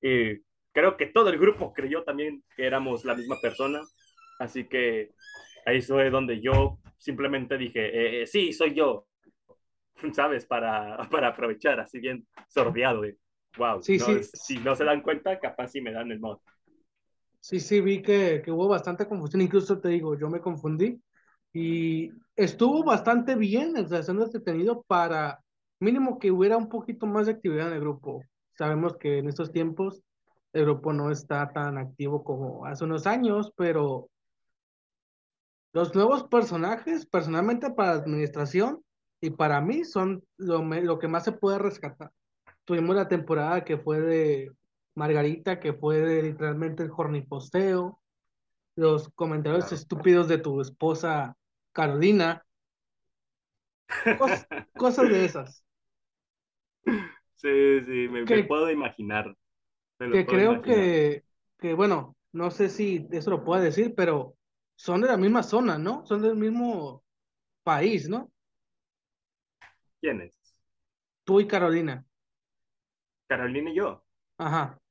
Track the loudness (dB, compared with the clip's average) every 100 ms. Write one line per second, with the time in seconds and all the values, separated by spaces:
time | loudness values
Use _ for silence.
0 | 0 0 0 -4 _ _ _ 2 2 2
1 | 0 4 4 6 4 4 -4 -6 -4 -4
2 | -4 -6 -6 -8 _ -6 -2 -2 -2 -6
3 | -4 -6 -6 -4 -4 -2 -4 -4 -8 _
4 | _ _ -20 -12 -10 -8 -4 -2 0 -2
5 | -6 _ -20 -20 -20 -12 0 0 2 2
6 | 4 2 -2 -4 2 4 4 0 -16 _
7 | -10 -4 -2 -2 -4 -6 -4 -4 -2 0
8 | 0 -2 -2 0 0 2 0 2 2 0
9 | -8 _ _ _ _ _ _ _ _ _
10 | -8 -2 0 0 -4 -4 -2 -4 -4 -10
11 | -4 0 0 0 -4 -2 0 0 -4 -8
12 | -8 -8 -12 -20 -6 0 0 2 0 0
13 | -4 -8 _ _ _ -4 -2 -2 0 2
14 | 4 0 0 -14 -10 -6 -2 0 2 0
15 | 0 -4 -2 -4 -6 -8 -8 -8 -8 -8
16 | -8 -8 -8 -12 _ _ _ _ _ _
17 | _ _ _ _ -6 -6 2 2 4 0
18 | 4 4 4 0 -2 0 2 2 0 -6
19 | -4 -4 -2 2 4 4 2 -2 2 0
20 | 0 -4 -4 -4 -6 -6 -4 0 0 -2
21 | _ _ _ _ _ -6 -2 -2 0 -2
22 | -6 -12 _ 0 0 4 2 4 2 2
23 | 4 2 2 0 2 0 0 -2 -2 -2
24 | -2 -2 -2 -4 -4 -2 0 -2 0 0
25 | 2 0 -4 -8 _ _ _ _ 0 2
26 | 0 0 0 4 4 4 0 -8 -8 -8
27 | -2 0 0 0 -2 -2 -2 -4 -4 -6
28 | -8 -12 -14 _ _ _ -2 0 -2 -2
29 | -2 -2 -2 -4 -4 -2 -2 -2 -6 -6
30 | _ _ _ _ _ 0 2 2 0 -2
31 | -2 -4 -4 -4 -4 -4 -6 -6 -10 -6
32 | -4 -4 -4 -6 -6 -8 -10 -6 -4 -2
33 | 0 0 2 0 -2 -2 0 0 0 -4
34 | -10 _ _ _ _ _ _ _ _ _
35 | _ _ _ _ _ _ _ -2 0 2
36 | 4 2 2 2 2 0 -2 -4 -4 -6
37 | -2 -4 -2 -2 0 0 -4 0 0 0
38 | -2 -2 -4 -4 -2 0 0 -2 _ _
39 | _ _ -8 0 0 2 0 -2 -2 -2
40 | -2 -4 -10 _ -2 0 0 -2 0 0
41 | 0 -2 -2 -2 0 0 -2 -4 -12 -14
42 | -20 _ _ _ _ _ _ 0 2 2
43 | 2 0 0 0 2 -2 -2 -4 0 0
44 | 2 2 2 0 -4 -16 _ _ _ -6
45 | 0 2 2 0 -4 -4 -4 -2 0 2
46 | 2 2 0 -2 -4 -2 -4 -4 -8 -4
47 | -4 -4 -6 -12 -4 0 2 0 -2 -10
48 | _ _ _ _ _ _ _ 0 2 2
49 | -2 -6 -4 -2 0 0 0 -6 -6 0
50 | 6 6 6 2 0 -4 -4 -2 -2 -2
51 | -2 -2 -4 -10 _ _ _ -2 0 4
52 | 6 6 4 -2 _ _ _ _ _ _
53 | _ _ _ _ _ _ _ _ _ -4
54 | 0 2 2 0 -4 -14 -14 -2 0 4
55 | 4 4 2 -2 -12 -18 _ _ _ _
56 | _ _ _ _ _ _ _ _ -2 -2
57 | -4 -16 _ _ 0 4 6 6 2 -4
58 | -2 -4 2 2 4 0 0 0 -4 -8
59 | -6 -4 -6 -12 _ _ _ _ _ _
60 | 0 2 4 4 4 2 2 4 4 4
61 | 2 0 _ _ _ _ -4 2 2 2
62 | -2 -16 _ -6 -6 0 -2 0 -2 -2
63 | -4 -6 -2 -2 0 2 2 2 0 2
64 | 2 0 -4 -14 _ _ _ _ -4 0
65 | 2 4 4 4 2 2 2 0 -2 -6
66 | -4 0 2 2 0 0 -2 -4 -8 -12
67 | _ _ _ _ _ _ -2 2 2 0
68 | -2 -6 -8 _ _ _ _ _ _ _
69 | _ _ _ _ _ _ -20 _ _ _
70 | -4 -4 -8 _ _ _ _ _ _ _
71 | _ _ 2 4 4 2 2 2 0 -6
72 | -12 _ _ _ _ _ _ _ _ _
73 | _ _ _ -4 -4 -4 -4 -4 -4 -6
74 | _ _ _ _ -4 -2 -4 -8 _